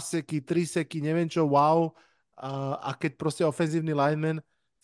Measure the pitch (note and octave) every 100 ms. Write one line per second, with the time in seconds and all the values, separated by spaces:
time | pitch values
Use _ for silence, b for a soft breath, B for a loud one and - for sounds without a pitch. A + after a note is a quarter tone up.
0 | - E3+ D3 D3+ - E3+ E3 F3 D3+ D#3+
1 | D3 E3 E3 E3+ D3+ C#3 D3+ E3 D#3+ b
2 | b b b - C3 C#3 C3+ D3 C3 C3+
3 | D#3+ - D#3 - E3 C#3+ E3 E3 D#3+ D3
4 | C#3 D#3 D#3 D#3+ - _ _ _